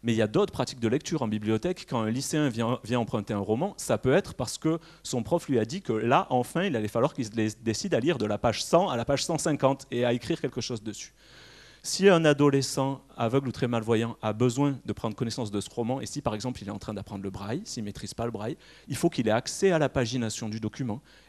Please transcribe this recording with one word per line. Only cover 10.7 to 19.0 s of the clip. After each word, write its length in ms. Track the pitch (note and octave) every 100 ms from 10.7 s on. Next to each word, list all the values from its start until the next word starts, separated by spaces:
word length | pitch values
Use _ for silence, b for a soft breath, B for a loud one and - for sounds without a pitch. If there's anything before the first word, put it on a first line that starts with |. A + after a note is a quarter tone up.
| A#2
dessus. 320 | G#2+ G2 - _ B B B B B B
Si 260 | - - F#3+
un 160 | F3 D#3
adolescent 800 | C#3+ D3 C#3 C3 - C3+ C3+ - -
aveugle 340 | A#2 C3 C3+
ou 20 |
très 160 | - B2+
malvoyant 500 | A#2+ A2 A2+ A#2 A#2
a 100 | A2
besoin 460 | G#2+ B2 A#2+ C#3+ C3
de 80 | -
prendre 240 | G2+ A#2 G#2+
connaissance 360 | A#2 A2 A2
de 100 | G2+
ce 80 | -
roman, 320 | - A#2 C3
et 60 | A#2
si 160 | D3+
par 100 | C3
exemple 300 | G#2+ B2 A#2+
il 60 | G2
est 20 |
en 80 | G#2
train 160 | - G2+
d'apprendre 280 | G2 G2+
le 60 | F#2+
braille, 320 | G2 G2 C3+ A3+
s'il 180 | -
ne 20 | G#2
maîtrise 300 | - G#2 -
pas 100 | A#2
le 60 |
braille, 260 | A2 G#2+ - B B B
il 80 |
faut 160 | C3+